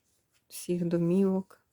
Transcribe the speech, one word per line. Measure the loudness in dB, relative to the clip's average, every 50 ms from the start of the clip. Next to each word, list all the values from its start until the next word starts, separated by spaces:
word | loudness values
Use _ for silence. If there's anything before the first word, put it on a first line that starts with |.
| _ _ _ _ _ _ _ _ _ _
всіх | -18 -12 -6 -4 -4 -2 -2
домівок | -2 0 0 2 2 2 2 2 2 2 0 -4 -6 -12 _ _ _